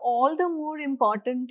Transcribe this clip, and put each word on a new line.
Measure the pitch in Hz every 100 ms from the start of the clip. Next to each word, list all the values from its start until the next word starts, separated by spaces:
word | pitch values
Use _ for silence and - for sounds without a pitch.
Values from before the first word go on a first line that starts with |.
| 247
all | 240 269 320
the | 359
more | 320 302 311
important, | 285 262 214 214 254 254 247